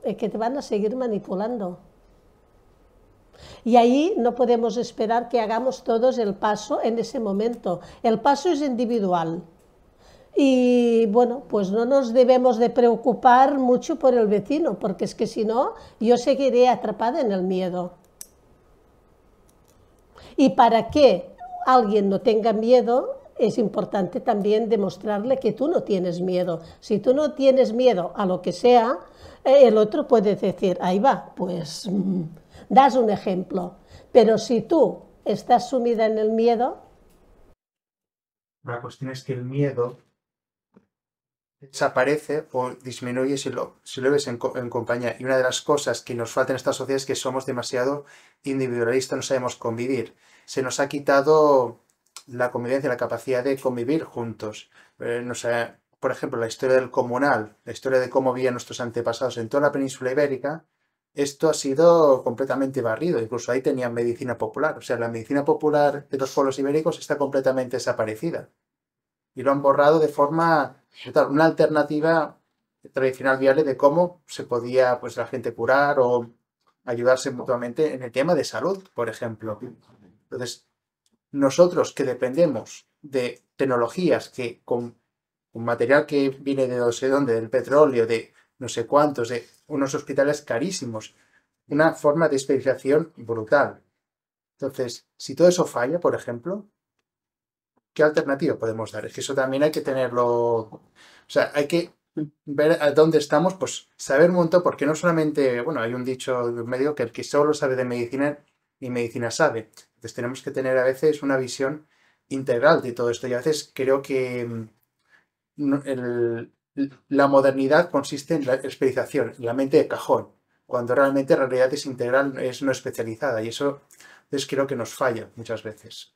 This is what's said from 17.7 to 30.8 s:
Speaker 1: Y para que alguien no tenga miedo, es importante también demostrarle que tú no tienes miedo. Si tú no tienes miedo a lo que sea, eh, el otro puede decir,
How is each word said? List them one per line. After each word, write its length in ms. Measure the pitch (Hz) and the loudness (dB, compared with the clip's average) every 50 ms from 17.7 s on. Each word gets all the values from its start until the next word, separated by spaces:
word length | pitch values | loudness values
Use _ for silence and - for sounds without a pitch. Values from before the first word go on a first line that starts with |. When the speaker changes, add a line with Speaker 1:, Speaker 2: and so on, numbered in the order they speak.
| 175 180 175 180 - _ _ _ _ _ - _ _ _ _ _ _ _ _ _ _ _ _ _ _ _ _ _ _ _ _ _ _ _ _ _ _ _ _ _ _ _ _ _ _ _ _ _ _ - - - - | -4 -6 -6 -8 -12 _ _ _ _ _ -20 _ _ _ _ _ _ _ _ _ _ _ _ _ _ _ _ _ _ _ _ _ _ _ _ _ _ _ _ _ _ _ _ _ _ _ _ _ _ -20 -20 -10 2
Speaker 1:
Y 140 | - 277 247 | 4 4 4
para 400 | - - 247 233 226 226 220 226 | 6 6 4 6 6 2 0 0
que 400 | - 302 285 240 190 170 - - - - - - - - - | 4 6 6 6 6 4 -2 -12 -18 -18 -16 -14 -12 -4 0
alguien 440 | - 262 254 233 202 208 214 202 196 | 4 4 4 4 4 2 2 2 2
no 120 | 196 185 | 0 2
tenga 320 | - 247 214 220 208 233 | 2 2 2 4 2 0
miedo, 680 | 214 214 220 226 254 247 214 226 240 262 349 494 554 - - - _ - | 0 0 4 4 4 4 6 4 0 0 0 -2 -8 -12 -14 -18 _ 0
es 200 | 269 208 151 - | 0 0 2 0
importante 640 | 208 196 - 214 185 - - 202 185 180 - - | -2 -2 -2 -4 -6 -2 -2 -2 -2 -2 -4 -4
también 480 | - 262 220 208 185 202 208 220 233 208 | -2 -2 -2 0 2 2 2 2 2 0
demostrarle 720 | 226 208 196 185 185 - - 214 208 202 202 254 269 269 | 0 0 0 -4 -4 -6 -6 -4 -4 -4 -2 -2 -2 0
que 140 | - 220 | 0 -2
tú 160 | 202 - 262 311 | -2 0 -2 0
no 140 | 349 277 | 0 -2
tienes 380 | - - 208 185 180 180 165 175 | 0 0 -2 -2 -2 -4 -4 -4
miedo. 400 | 190 185 185 180 180 175 165 165 - - - _ | -4 -2 -2 -2 -2 -2 -4 -8 -10 -18 -20 _
Si 180 | - - 214 196 | -6 -4 -4 0
tú 160 | - 262 254 | 2 2 2
no 180 | 285 302 285 | 2 0 -2
tienes 400 | 302 - 269 269 262 269 247 214 | -2 2 4 4 6 4 2 2
miedo 400 | 220 240 254 247 220 180 170 180 - | 2 2 4 4 4 2 -2 -6 -4
a 100 | - 208 | -4 -2
lo 160 | 185 180 180 | -2 -2 -2
que 100 | - 185 | -4 -6
sea, 460 | 175 - - 240 247 240 226 240 285 - - - - - - - - - _ | -6 2 4 6 6 6 6 2 -2 -6 -8 -20 -20 -20 -20 -20 -20 -4 _
eh, 220 | 269 262 285 269 233 | 6 8 10 10 8
el 80 | 214 220 | 8 4
otro 280 | 214 208 - 311 277 | 2 2 0 -4 0
puede 300 | - 262 226 190 214 190 | 4 2 4 4 2 0
decir, 420 | 185 - 196 180 - 196 190 180 - | 0 -2 -4 -2 0 0 0 0 0